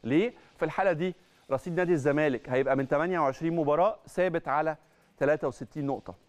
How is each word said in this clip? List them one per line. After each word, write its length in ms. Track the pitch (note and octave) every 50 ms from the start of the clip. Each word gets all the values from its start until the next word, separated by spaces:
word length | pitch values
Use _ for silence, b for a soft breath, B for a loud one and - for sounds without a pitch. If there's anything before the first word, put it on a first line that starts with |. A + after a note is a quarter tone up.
| -
ليه؟ 280 | A2+ C3+ D#3+ G#3+ B3 - B B B B
في 80 | - E3+
الحالة 280 | D#3 - - F#3+ G3
دي 220 | F3 D3 F3 F#3 E3+ b b b b b b b
رصيد 260 | C3+ B2+ - F3+ E3
نادي 160 | F3 F3+ E3+
الزمالك 560 | F3+ D3 B2+ D3 C#3 D3 D#3 D3 B2+ A2+ - -
هيبقى 280 | B2+ C3 C3+ C3 C3+
من 120 | C3+ C3+ B2
تمانية 300 | D3 C#3+ D#3+ F3+ F#3 E3+
وعشرين 380 | D3+ C3+ C3 - D#3+ E3 E3
مباراة 400 | E3+ D#3 C#3+ D3 D#3 F3+ G#3+ A3 - - -
ثابت 400 | - - F3+ F#3 E3 E3 - C#3+
على 280 | C3+ D3+ D#3+ D#3+ D3+ - b b b b b b b _
تلاتة 300 | C#3+ C#3+ D3+ D3 - C#3
وستين 380 | A#2+ - B2+ - - D#3 C#3+
نقطة 280 | C#3 C3+ G#2 - - F2 _ _